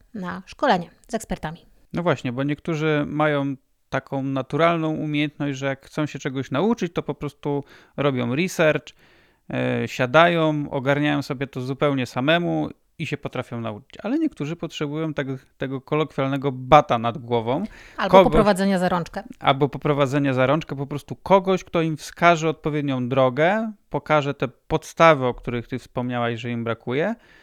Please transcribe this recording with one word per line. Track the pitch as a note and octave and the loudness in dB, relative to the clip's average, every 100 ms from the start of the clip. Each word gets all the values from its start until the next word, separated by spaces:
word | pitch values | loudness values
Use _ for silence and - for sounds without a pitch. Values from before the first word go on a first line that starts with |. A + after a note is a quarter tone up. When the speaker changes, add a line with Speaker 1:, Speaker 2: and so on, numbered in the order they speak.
| _ | _
Speaker 1:
na | G#3+ F3+ F3+ - | -12 -10 -10 -12
szkolenie | - C#4+ F#3+ E3+ _ - | -2 2 2 0 _ -8
z | |
ekspertami. | A3+ - F#3 D#3 E3 _ _ _ | -8 -6 -8 -8 -12 _ _ _
Speaker 2:
No | - | -2
właśnie, | F3 C3+ C3 | 0 0 -2
bo | B2 | -2
niektórzy | C#3+ D3 - D#3+ D#3 D3+ D3 | -2 -4 -4 -2 0 0 0
mają | D3 D3+ C#3+ C#3 C3+ _ _ _ | 0 0 0 -2 -6 _ _ _
taką | C3+ - C#3 | -6 -4 -6
naturalną | C3+ C3+ C3 C#3+ E3 E3+ D#3+ | -4 -4 -4 0 2 2 -2
umiejętność, | D#3 D#3 D3 D3+ - C#3+ C3+ | -4 -2 -2 -2 -2 -6 -4
że | C#3 | -4
jak | C3+ - | -6 -8
chcą | - D3+ | -4 -4
się | C#3+ | -4
czegoś | D3+ C3 B2+ | -6 -6 -4
nauczyć, | C3 G3+ A#3 F3 | 0 0 0 -2
to | - | -4
po | D3+ | -6
prostu | C#3+ D3 - D3+ C#3+ - - - - | -6 -8 -8 -4 -4 -6 -16 -16 -2
robią | C#3+ B2+ A#2+ | -2 0 -2
research, | C3 F#3 - D#3 D3 - - _ _ _ _ - | -2 -2 2 2 2 -4 -20 _ _ _ _ -10
e, | B2+ B2+ B2 A#2 | -4 -2 -2 -4
siadają, | - B2+ D3 E3+ E3+ D#3+ D3+ D3 | -2 2 4 6 4 0 0 -4
ogarniają | - B2+ C#3+ D3 D3 | -4 0 2 2 0
sobie | C#3 C3+ C3+ | -2 -6 -6
to | C3+ | -6
zupełnie | B2+ C3+ D3+ C#3 B2 | -6 0 0 0 -4
samemu | - C3+ E3+ E3+ D#3+ - - _ - | -2 0 2 0 -2 -4 -8 _ -10
i | D#3 | -8
się | D3 | -6
potrafią | D3 C3+ B2 A#2+ | -8 -8 -8 -8
nauczyć. | A2+ G#2+ - - | -8 -10 -14 -12
Ale | G#3 D4 | -6 -2
niektórzy | D#4 - D3 E3+ | -2 -4 -8 -8
potrzebują | E3 - D3+ D3+ D#3+ | -8 -6 -6 -4 -6
tak, | D3 C3+ C3 _ - | -4 -4 -6 _ -8
tego | C3+ C3+ | -6 -6
kolokwialnego | - D3+ D#3 - C3+ C#3 C#3 | -2 -2 -2 -2 -2 0 -2
bata | B2+ B2+ D3+ D3 B2 | -4 6 6 6 0
nad | A#2 A#2 | -2 -4
głową. | A#2 A#2+ A2+ C#3 G#3 - - - | -2 -2 0 -2 -4 -12 -16 -6
Speaker 1:
Albo | G3+ | 4
Speaker 2:
Kogoś | F#3+ | 6
Speaker 1:
poprowadzenia | G3 - G#3 F#3 G3 F#3 | 6 4 4 2 2 0
za | F3+ | 0
rączkę. | F3+ E3 - - - | -2 -4 -10 -14 -4
Speaker 2:
Albo | C#3 C#3 C#3+ | 0 2 0
poprowadzenia | C#3+ D3+ C#3+ C#3 C#3+ C#3+ | 0 -2 2 2 2 0
za | B2+ C3 | 2 2
rączkę, | D#3 - C#3 | 2 -2 -8
po | C#3 | -8
prostu | D3 - C#3+ | -10 -10 -8
kogoś, | - F#3+ F#3+ F#3 | 2 2 4 -2
kto | - F3+ | 0 -2
im | D#3+ D3+ | 0 -2
wskaże | - - F3 E3+ D#3+ | -8 2 4 6 2
odpowiednią | D#3 D#3+ D3+ C#3+ C3 B2 | -2 -2 -2 -2 -2 0
drogę, | C3+ C3 B2 D#3+ G#3+ A3+ G#3 _ | 2 2 4 2 2 -2 -8 _
pokaże | D3+ - D#3 C#3 | -6 2 2 2
te | C#3 C3 | -2 -6
podstawy, | - - D#3 - - E3 D3+ B2+ | -6 -4 -4 -2 4 6 6 2
o | |
których | A#2 - A#2+ A2+ | -2 -6 -6 -6
ty | B2+ | -10
wspomniałaś, | - - B2 B2 A#2 A#2 | -8 -6 -4 -2 -2 -4
że | A#2+ | -6
im | A#2+ | -4
brakuje, | A2+ A2+ - B2+ F3+ A#3 _ - | -4 -4 -4 -2 -2 -4 _ -20